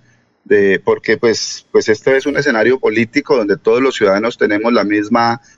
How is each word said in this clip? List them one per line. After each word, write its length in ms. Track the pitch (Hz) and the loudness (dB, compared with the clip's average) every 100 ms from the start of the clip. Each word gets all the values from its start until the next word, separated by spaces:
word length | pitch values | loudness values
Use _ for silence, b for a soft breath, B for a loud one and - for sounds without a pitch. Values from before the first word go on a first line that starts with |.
| _ _ _ _ | _ _ _ _
de, 360 | - 104 98 95 | 0 2 2 0
porque 380 | - 110 - 110 | -2 -4 -2 0
pues, 480 | 117 101 - - - | 0 -2 -4 -12 -4
pues 180 | 107 107 | -2 0
esto 220 | 107 - | 0 0
es 160 | 135 143 | 0 -2
un 100 | 139 | -4
escenario 420 | 143 110 113 131 | -2 0 0 0
político 560 | 117 110 117 143 - 135 | 0 -2 -2 -4 -2 0
donde 220 | 104 95 | 0 -2
todos 240 | - 120 | 0 0
los 140 | 135 - | 0 0
ciudadanos 420 | 104 98 110 - | 0 0 -2 -2
tenemos 340 | 107 104 117 | -2 0 0
la 120 | 117 | 0
misma 580 | 101 104 104 117 117 113 b | 0 -2 -2 0 0 -2 b